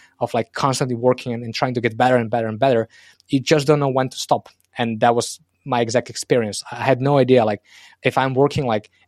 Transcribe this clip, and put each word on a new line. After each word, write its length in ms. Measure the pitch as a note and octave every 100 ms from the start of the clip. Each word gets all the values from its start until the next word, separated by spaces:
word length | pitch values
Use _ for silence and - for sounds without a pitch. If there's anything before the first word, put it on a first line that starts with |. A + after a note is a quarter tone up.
| _ -
of, 160 | A#2+
like, 180 | A#2+ -
constantly 440 | - C#3 B2+ C3 A#2
working 360 | B2+ B2+ B2+
and, 100 | A#2
and 100 | A#2
trying 200 | - B2+
to 60 | A#2+
get 160 | A2+ A2
better 200 | B2+ B2+
and 140 | A2
better 180 | A#2 A2+
and 100 | G#2+
better, 300 | C3+ A#2 A2 _ - _ -
you 120 | C#3
just 260 | - D#3 C#3+
don't 140 | D3
know 80 | C#3
when 200 | C3 C3
to 80 | -
stop. 300 | - A#2+ - _ _ -
And 240 | A#2 A2
that 140 | A#2+
was 260 | A#2+ - - _ _ C#3
my 140 | B2
exact 300 | A#2 A#2+ A#2
experience. 520 | - - C3 G#2+ F#2+ -
I 140 | A#2
had 160 | A#2 B2
no 160 | C3+ C#3+
idea, 280 | B2+ B2
like, 180 | G#2+ G#2 _ - - _
if 160 | C3 C3
I'm 160 | C3
working, 320 | C3 C#3+ - B2+
like, 240 | G#2+ - _